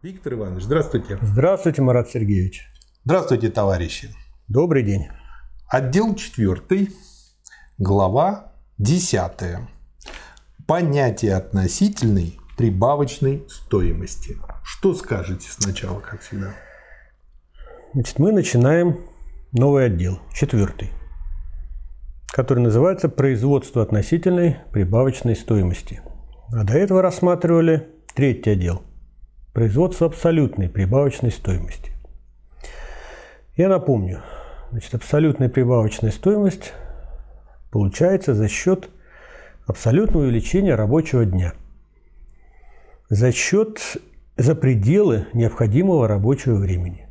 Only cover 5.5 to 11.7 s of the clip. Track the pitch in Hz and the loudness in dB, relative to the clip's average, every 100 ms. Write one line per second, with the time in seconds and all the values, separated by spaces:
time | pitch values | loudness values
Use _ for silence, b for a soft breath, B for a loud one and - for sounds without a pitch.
5.5 | - - 131 131 160 220 196 - - 104 | -20 -4 -2 0 0 0 -2 -6 0 0
6.5 | 90 - 190 196 - - - - _ B | 0 -2 0 0 -6 -20 -20 -20 _ B
7.5 | B B - 95 98 95 113 175 202 - | B B -4 2 2 2 2 0 -2 -12
8.5 | - _ - 104 180 180 104 87 - 87 | -20 _ -4 0 0 0 -2 -4 -6 -8
9.5 | 90 120 - - _ B B B B B | -8 -12 -18 -20 _ B B B B B
10.5 | - - 165 165 143 131 101 110 95 - | -18 -2 0 2 2 0 0 0 0 0
11.5 | 98 92 | 0 0